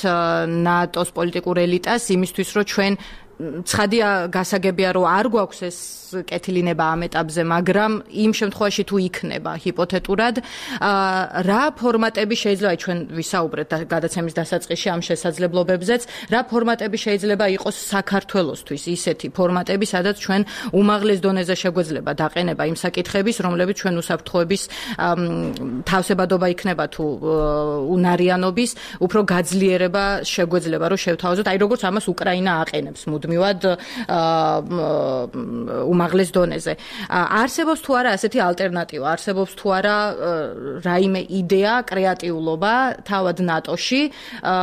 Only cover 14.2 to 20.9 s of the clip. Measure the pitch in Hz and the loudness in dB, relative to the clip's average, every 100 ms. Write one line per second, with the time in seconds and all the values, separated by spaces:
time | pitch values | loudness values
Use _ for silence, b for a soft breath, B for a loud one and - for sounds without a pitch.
14.2 | 165 160 160 175 - 170 196 170 - 170 | -4 -4 -2 -2 -2 -4 -2 -2 -2 -2
15.2 | 180 156 175 180 175 180 180 240 - B | -2 -2 0 2 2 0 2 0 0 B
16.2 | 226 226 247 233 233 226 214 220 220 202 | -2 -2 0 0 2 0 -2 -4 0 0
17.2 | 208 202 202 185 - - - 196 - 196 | 2 2 2 0 -2 -6 -4 -2 0 -2
18.2 | - 202 156 - - 143 - 175 - 156 | 0 0 0 -2 -8 -8 -4 -2 -2 -2
19.2 | 156 - 180 180 175 196 208 180 185 202 | -2 0 2 2 0 0 0 0 0 -2
20.2 | - 196 202 B 240 185 208 | 0 0 0 B -2 4 4